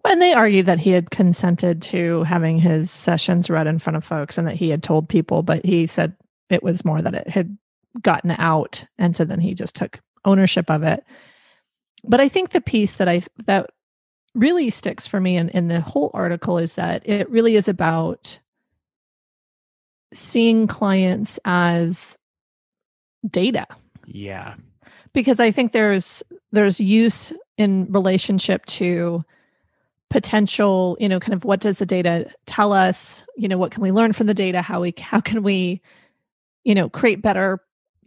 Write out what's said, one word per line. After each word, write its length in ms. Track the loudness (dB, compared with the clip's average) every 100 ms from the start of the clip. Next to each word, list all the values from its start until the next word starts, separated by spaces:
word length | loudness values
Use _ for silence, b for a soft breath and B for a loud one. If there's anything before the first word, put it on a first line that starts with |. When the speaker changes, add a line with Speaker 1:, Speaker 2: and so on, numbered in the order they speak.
| 2
Speaker 1:
And 160 | 4
they 100 | 6
argued 340 | 6 6 4 4
that 120 | 2
he 140 | 4
had 180 | 2 2
consented 720 | 2 2 2 0 0 0 -2
to 400 | -4 -2 0 0
having 360 | 0 0 2 2
his 320 | 4 2 -2
sessions 600 | -4 -2 0 0 0 0
read 160 | 0 0
in 120 | -2
front 180 | -2 -4
of 80 |
folks 340 | -4 -6 -6 -4
and 80 | -4
that 100 | -2
he 140 | -2
had 120 | -2
told 260 | 0 -2 0
people, 340 | 0 0 0
but 220 | 0 -2
he 220 | 0 0 0
said 280 | -2 -4 -6 _ _ -2
it 140 | -2
was 220 | 0 -2
more 180 | 0 -2
that 120 | -2
it 140 | -6 -4
had 300 | -4 -4 -8 _ _ _ -4
gotten 300 | 0 0 0
out. 560 | 0 0 0 -2 -10 -14 -2
And 160 | 0
so 100 | 0
then 160 | -2 -2
he 120 | -2
just 220 | -4 -8
took 260 | -8 -10 -10 _ _
ownership 460 | 2 4 4 2 0
of 140 | 0
it. 200 | 0 -2 b b b b b b _ _ _ _
But 160 | 0 2
I 80 | 4
think 220 | 0 0
the 100 | -2
piece 320 | 0 0 0
that 140 | 0 0
I, 140 | 0 -2 -8
that 260 | -2 0 -2 _ _ _ _ _ _
really 360 | 0 2 2 0
sticks 360 | -2 -6 -8 -6
for 140 | -2
me 160 | 0 0
in, 140 | 0
in 180 | -2 -2
the 140 | -2
whole 280 | -2 -2 -4
article 420 | -2 -4 -4 -2 -2
is 200 | -2 -4
that 300 | -4 -4 -2
it 220 | -2 0
really 280 | 2 4 4
is 120 | 2
about 680 | 0 0 0 -2 -6 -12 -18 _ _ _ _ _ _ _ _ _ _ _ _ _ _ _ _ _
seeing 520 | -16 -4 0 2 4 0
clients 720 | 0 0 2 2 0 -4 -6
as 720 | -2 0 2 0 -2 -4 -10 -16 _ _ _ _ _ _ _ _ _ _ -6
data. 380 | -2 0 -2 -6 -16 _ -20 -20
Speaker 2:
Yeah. 480 | -16 -14 -12 -14 -20 _ _ b b b
Speaker 1:
Because 280 | -2 0 2
I 100 | 2
think 220 | 2 0
there's, 500 | 2 2 2 -2 -10 -14 -20 _
there's 280 | 2 2 2
use 500 | 2 4 4 0 -6 -14 -10 -2
in 340 | 0 0 0
relationship 720 | 0 2 0 0 -2 0 -2
to 580 | -4 -4 -2 -2 -2 -4 -8 _ _ _ _ _ _ _ -4
potential, 880 | -2 0 0 0 2 2 2 0 0
you 100 | -2
know, 120 | -2
kind 140 | -2
of 100 | -4
what 160 | 0 0
does 180 | 0 -2
the 80 | -2
data 440 | 0 0 -2 -6 -14 -6
tell 260 | 0 2
us? 540 | 4 2 0 -8 -12 -14 -6
You 120 | -2
know, 100 | -2
what 120 | -2
can 120 | -2
we 100 | 0
learn 220 | 2 2
from 120 | 2 0
the 80 |
data? 280 | 0 0 -2
How 180 | -4 -4
we, 140 | -4 -6
how 220 | -2 -2
can 220 | 0 -2
we, 400 | 0 0 -2 -4 b b b b b _ _ _
you 100 | 0
know, 140 | 2 0
create 320 | 0 0 2
better 420 | 0 0 -2 -4 _ _ _ _